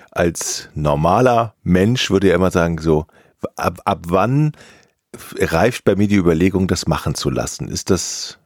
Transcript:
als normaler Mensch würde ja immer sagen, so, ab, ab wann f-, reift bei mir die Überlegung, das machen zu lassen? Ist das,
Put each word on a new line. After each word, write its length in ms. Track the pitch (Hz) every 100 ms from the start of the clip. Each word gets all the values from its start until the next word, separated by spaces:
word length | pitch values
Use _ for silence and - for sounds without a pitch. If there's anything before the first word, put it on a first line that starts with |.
| -
als 600 | - 87 80 - - -
normaler 800 | - 73 73 82 101 127 117 113 -
Mensch 480 | 90 90 101 127 -
würde 200 | 95 95
ja 60 | 87
immer 140 | 92
sagen, 300 | 87 85 82
so, 260 | 80 78 - _ _ _ - -
ab, 260 | 82 85 -
ab 200 | 90 85
wann 460 | 92 107 139 151 - - - _ _ _
f-, 220 | - - -
reift 460 | 87 82 113 -
bei 120 | - 98
mir 120 | 104
die 80 | 101
Überlegung, 520 | 87 80 95 92 92
das 200 | 92 -
machen 260 | 73 -
zu 160 | 69 71
lassen? 380 | 62 - - -
Ist 240 | - -
das, 480 | 92 - - - -